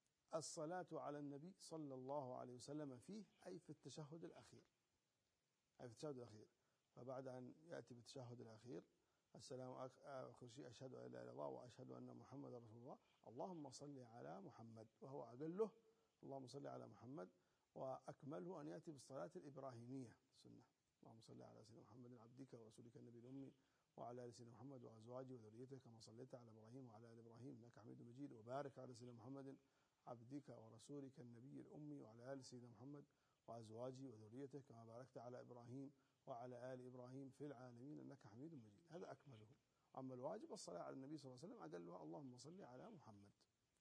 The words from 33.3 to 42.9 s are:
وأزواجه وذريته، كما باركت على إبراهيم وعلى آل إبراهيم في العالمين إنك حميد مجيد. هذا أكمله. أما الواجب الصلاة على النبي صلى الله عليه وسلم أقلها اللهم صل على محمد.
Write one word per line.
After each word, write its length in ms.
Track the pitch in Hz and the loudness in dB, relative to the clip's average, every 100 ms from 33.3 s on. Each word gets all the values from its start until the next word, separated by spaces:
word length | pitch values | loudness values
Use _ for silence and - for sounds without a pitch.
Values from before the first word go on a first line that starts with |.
| _ - | _ 0
وأزواجه 600 | 117 110 110 127 131 135 | 0 2 4 4 4 -2
وذريته، 540 | 110 107 120 139 143 | -2 -4 -2 0 -2
كما 240 | 123 117 113 | -4 -8 -4
باركت 320 | 117 127 135 | -4 -4 -2
على 240 | 123 123 | 0 -2
إبراهيم 520 | 123 123 120 131 139 - - - - | -2 -4 -2 0 0 -4 -20 -8 0
وعلى 460 | 120 127 123 127 | 2 2 2 2
آل 120 | 127 127 | 0 0
إبراهيم 440 | 127 123 131 135 | -2 -2 -2 -2
في 160 | - 147 | 0 0
العالمين 540 | 127 127 120 135 151 | 0 -2 -2 -2 -2
إنك 280 | 131 139 113 | -2 -4 -6
حميد 260 | 110 160 | -4 -2
مجيد. 300 | 151 107 101 - | -2 -6 -12 -4
هذا 220 | 165 190 | -2 0
أكمله. 360 | 135 147 113 107 - _ - - - | -2 -4 -10 -10 -16 _ -20 -6 0
أما 160 | 131 | 2
الواجب 400 | 127 139 208 330 | 4 4 4 2
الصلاة 280 | 220 - 175 | 0 2 2
على 140 | 139 139 | 2 2
النبي 220 | 135 151 | 0 0
صلى 140 | 131 | -2
الله 120 | 127 | -2
عليه 100 | 170 | -4
وسلم 100 | 240 | -2
أقلها 400 | 165 175 170 175 | 0 0 0 0
اللهم 340 | 156 165 135 123 | 0 0 0 -2
صل 240 | 135 185 | -4 -4
على 280 | 160 127 | -4 -4
محمد. 420 | 208 | -4